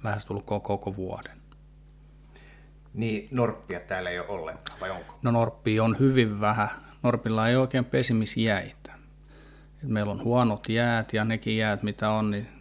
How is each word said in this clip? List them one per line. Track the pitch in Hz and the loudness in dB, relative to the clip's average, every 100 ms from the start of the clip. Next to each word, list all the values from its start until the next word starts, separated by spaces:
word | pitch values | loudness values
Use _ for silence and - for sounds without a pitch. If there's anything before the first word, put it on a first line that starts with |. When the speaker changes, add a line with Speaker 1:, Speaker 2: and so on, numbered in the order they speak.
Speaker 1:
lähestulkoon | 113 104 - 101 - 104 | -6 -6 -6 -8 -4 -4
koko | - 101 - 95 | -2 -4 -4 -6
vuoden. | 92 - - - - - - - - - - - - - - - - - - | -8 -8 -12 -18 -20 -20 -20 -20 -20 -20 -20 -20 -20 -20 -20 -20 -20 -20 -14
Speaker 2:
Niin | - 113 107 - | -4 -2 -2 -4
norppia | 127 117 - - 90 | 0 0 0 -8 -10
täällä | - 95 90 | -6 -6 -4
ei | 87 | -6
ole | 87 | -6
ollenkaan, | 95 80 - - - | -8 -8 -10 -12 -10
vai | 92 | -8
onko? | 92 87 - | -8 -12 -4
Speaker 1:
No | 123 | 0
norppia | 117 117 - - 107 | 2 2 0 0 2
on | 110 107 | 2 4
hyvin | 135 131 113 104 | 4 6 4 2
vähän. | 104 104 104 - - - | 2 2 0 -4 -16 -4
Norpilla | 123 117 117 110 113 | 0 0 0 2 4
ei | 127 | 4
oikein | 131 131 | 2 0
pesimisjäitä. | 123 131 123 113 107 - 113 98 73 - - - - - - - - - - - | 0 0 2 2 0 0 2 2 -2 -14 -20 -20 -20 -20 -20 -20 -20 -20 -20 -12
Et | 139 | -4
meillä | 107 104 | 0 0
on | 101 | -2
huonot | 117 123 117 104 - | 2 4 4 0 -2
jäät | 113 120 113 110 | 2 2 2 0
ja | 110 | 0
nekin | 113 113 - 110 | 0 -2 -2 0
jäät, | 110 101 | 0 0
mitä | 104 104 107 | -4 -2 0
on, | 107 107 | 2 0
niin | 104 117 - | -2 -6 -14